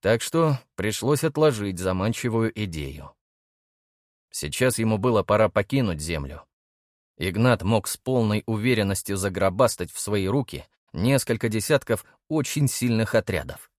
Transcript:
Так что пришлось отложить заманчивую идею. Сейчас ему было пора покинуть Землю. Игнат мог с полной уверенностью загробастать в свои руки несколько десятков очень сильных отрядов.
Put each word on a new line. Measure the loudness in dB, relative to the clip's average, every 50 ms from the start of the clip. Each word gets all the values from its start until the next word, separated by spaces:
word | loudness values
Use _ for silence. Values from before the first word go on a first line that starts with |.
Так | 2 2 2 2
что | 0 -2 0 2 2 2 2 0 -4 _ _
пришлось | -6 -6 -4 -4 -2 0 0 0 2 0
отложить | -2 0 4 2 2 2 2 -2 -4 -4 -2
заманчивую | -2 -2 0 0 0 -2 -2 -2 -2 -2 0 2 0 0 0 -4 -6
идею. | -4 -4 -6 -8 -8 -10 -12 -16 -18 _ _ _ _ _ _ _ _ _ _ _ _ _ _ _ _ _ _ _ _ _ _ _ _
Сейчас | -12 -10 -8 -8 -2 2 2 2 2 2
ему | 0 0 0
было | 2 2 2 2 2 2
пора | 4 4 4 4 4
покинуть | 4 0 -2 _ 0 0 0 0 -2 -4
Землю. | -4 -4 -4 -4 -4 -8 -10 -14 -18 _ _ _ _ _ _ _ _ _ _ _ _ _ _
Игнат | _ -4 -4 0 2 4 4 2 2 2
мог | 0 0 0 0
с | -2 -10
полной | -8 _ -2 0 2 2 2 0 0 -2
уверенностью | -2 -4 -2 2 2 2 2 2 0 0 -2 -4 -4 -4
загробастать | -2 -2 -2 0 2 0 0 4 4 2 2 2 -2 -8 -8
в | -8 -10
свои | -6 -2 -2 0 0
руки | 0 0 -2 -2 -4 -8 -12 -14 _ _ _ _ _ -6
несколько | -2 0 2 2 2 2 0 -4 -2 -2 -2
десятков | -2 -2 0 2 0 0 2 0 -2 -2 -2 _ _ _ _
очень | _ -2 -2 -2 -2 0 0 0
сильных | 0 0 0 0 0 2 2 0 2 2
отрядов. | 0 0 2 -4 -4 -4 -6 -14 -16 -18 _ _